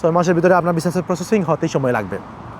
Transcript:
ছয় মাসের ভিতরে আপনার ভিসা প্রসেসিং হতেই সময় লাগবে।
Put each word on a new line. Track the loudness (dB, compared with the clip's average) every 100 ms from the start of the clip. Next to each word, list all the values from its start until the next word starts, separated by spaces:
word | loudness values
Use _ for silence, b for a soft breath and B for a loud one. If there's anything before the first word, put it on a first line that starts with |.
ছয় | 2
মাসের | 2 2
ভিতরে | 4 4
আপনার | 4 2
ভিসা | 0 -2 -2 -4
প্রসেসিং | -6 0 0
হতেই | 0 0 0
সময় | 0 0
লাগবে। | 0 -4 -8 -10 -16 -16